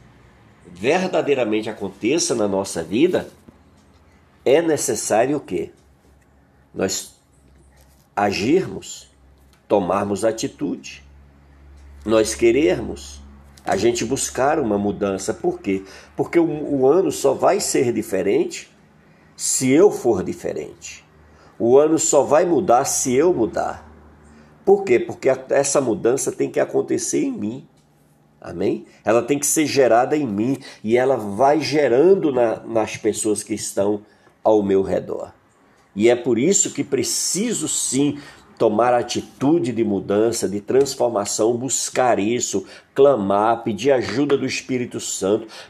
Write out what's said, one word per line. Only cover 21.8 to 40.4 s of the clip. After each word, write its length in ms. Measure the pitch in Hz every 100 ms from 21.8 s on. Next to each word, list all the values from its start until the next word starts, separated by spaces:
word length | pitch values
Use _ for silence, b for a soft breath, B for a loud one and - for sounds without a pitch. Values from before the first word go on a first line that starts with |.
| 156 160
só 240 | - 147
vai 220 | 113 147
mudar 400 | 175 147 95 120
se 300 | 139 - 135
eu 180 | 127 175
mudar. 580 | - 107 82 - - - - - - - B B B
Por 220 | - 202
quê? 160 | - 117
Porque 300 | - - 135
a-, 160 | 127 -
essa 320 | 127 139 147
mudança 500 | 123 98 117 135 135
tem 200 | - 139
que 100 | 139
acontecer 640 | 135 135 123 127 - 143
em 80 | 139
mim. 340 | 113 104 131 165 _ _ _ _ _ _ _
Amém? 460 | - 87 104 - - B
Ela 200 | 104 117
tem 160 | 117 143
que 80 | -
ser 180 | 160
gerada 500 | 143 139 123 113 131
em 120 | 151 131
mim 320 | 98 120 135 B B
e 140 | 107 120
ela 180 | 131 127
vai 460 | 104 101 135 156
gerando 680 | 135 151 139 120 175 196 156
na, 300 | 123 113 104
nas 380 | - 113 107 -
pessoas 440 | 110 101 107 101
que 120 | -
estão 480 | 104 - - 101 104 b b b _
ao 180 | 110 107
meu 200 | 98 95
redor. 500 | 92 92 - - - - _ _ b b b 98
E 140 | 117
é 60 | 123
por 220 | 135 113
isso 340 | 151 196 -
que 120 | -
preciso 840 | - 127 107 - - 175 240 170 156
sim 500 | - - 131 143 143 B B - -
tomar 360 | 117 104 123
atitude 760 | 123 120 113 - - 135 165 123
de 100 | 110
mudança, 680 | 104 98 92 101 113 104